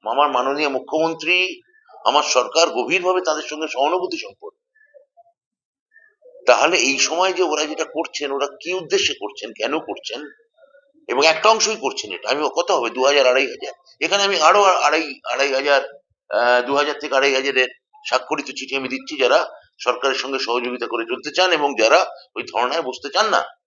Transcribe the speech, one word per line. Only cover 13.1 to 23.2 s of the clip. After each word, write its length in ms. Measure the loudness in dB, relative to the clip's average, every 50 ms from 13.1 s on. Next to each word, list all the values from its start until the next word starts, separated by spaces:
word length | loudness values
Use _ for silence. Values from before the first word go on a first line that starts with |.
| 4 6 6 6
আড়াই 200 | 6 4 2 0
হাজার, 260 | -4 -10 -12 -12 -12 _ _ _ _ _
এখানে 220 | -4 -2 0 0 0
আমি 180 | 0 0 4
আরো 220 | 4 6 6 6 6
আড়াই, 560 | 6 4 4 4 2 2 2 -2 -4 -8 -12 _ -8
আড়াই 220 | -2 0 0 0 0
হাজার, 280 | 0 2 4 2 2 2 -2 -12 -16 _ _ _ _ _ _ -2
আহ, 260 | 0 2 4 4 4
দু 140 | 2 2 0
হাজার 240 | 0 0 0 -2 -6
থেকে 160 | -6 -2 0
আড়াই 200 | 2 2 4 2
হাজারের 320 | 2 0 0 2 0 0 0 -2 _ _ _ _ -16 _ -2
স্বাক্ষরিত 380 | -2 -2 0 -2 -6 -6 -4
চিঠি 300 | -10 -10 -12 -10 -6 -6
আমি 120 | -6 -6 -6
দিচ্ছি 300 | -8 -8 -10 -10 -4 0
যারা 320 | 2 4 4 4 2 0 -8 -18 _ _ _ _
সরকারের 360 | -2 -2 -2 0 0 -2 -2
সঙ্গে 240 | -2 -4 -4 -4 -4
সহযোগিতা 480 | -2 -2 -2 -2 -2 -4 -6 -6 -6 -6
করে 180 | -4 -6 -4
চলতে 260 | -4 -6 -8 -8 -8
চান 200 | 0 0 2 2
এবং 240 | 2 2 0 -2 0 2
যারা 320 | 2 4 4 4 2 2 -6 -16 -20 _ _
ওই 80 | -12 -12
ধর্নায় 380 | -6 -2 -2 -2 -2 -2 -4
বসতে 280 | -4 -6 -8 -10 -12 -4
চান 200 | -2 0